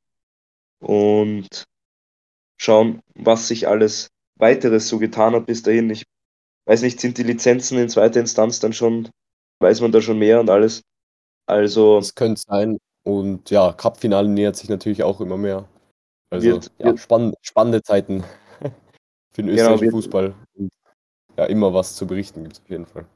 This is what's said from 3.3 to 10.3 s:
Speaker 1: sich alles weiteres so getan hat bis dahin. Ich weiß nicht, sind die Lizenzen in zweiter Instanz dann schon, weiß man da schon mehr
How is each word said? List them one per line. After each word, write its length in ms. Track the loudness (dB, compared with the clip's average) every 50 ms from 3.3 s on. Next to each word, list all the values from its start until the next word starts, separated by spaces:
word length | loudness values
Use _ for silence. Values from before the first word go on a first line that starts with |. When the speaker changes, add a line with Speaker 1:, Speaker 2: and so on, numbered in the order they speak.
| 0 0 0 -4
Speaker 1:
sich 200 | -6 -4 -2 -2
alles 420 | 2 2 2 0 0 -6 -12 -14 _ _ _ _ _ _
weiteres 500 | 2 2 4 4 2 2 0 0 0 -2
so 120 | -4 -4
getan 340 | -4 -4 0 0 2 2 2
hat 120 | 0 -2 -4
bis 160 | -8 -4 -2
dahin. 260 | 0 0 2 0 -2
Ich 140 | -4 -6 -10 -18 _ _ _ _ _ _ _ _ _ _ _ 2
weiß 160 | 2 2 2
nicht, 160 | -2 -4 -4
sind 180 | -6 -6 -6 -4
die 60 | -4
Lizenzen 540 | -4 -4 0 2 2 2 2 -2 -4 -2 -2
in 100 | -2 0
zweiter 300 | 0 2 2 2 2 0
Instanz 400 | -2 -2 0 0 0 0 -2 -4
dann 140 | -4 -6 -4
schon, 360 | -2 -2 -2 -2 -4 -6 -10 -14 _ _ _ _ _ _ _ _ _
weiß 220 | 2 2 2 2
man 100 | 2 2
da 100 | 2 2
schon 180 | 2 2 0 2
mehr 200 | 4 4